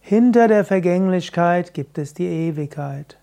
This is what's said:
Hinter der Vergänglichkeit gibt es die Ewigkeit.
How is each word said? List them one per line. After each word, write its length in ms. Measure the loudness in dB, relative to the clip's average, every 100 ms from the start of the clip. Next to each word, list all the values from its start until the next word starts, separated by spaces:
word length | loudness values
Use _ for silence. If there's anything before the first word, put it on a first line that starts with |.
Hinter 480 | 0 2 4 4 4
der 160 | 4
Vergänglichkeit 1080 | 2 0 0 0 0 -2 -4 -2 0 0 -4
gibt 240 | -10 -10 -10
es 160 | -12
die 100 | -8
Ewigkeit. 920 | -6 -4 -4 -6 -10 -10 -10 -10 -14 -20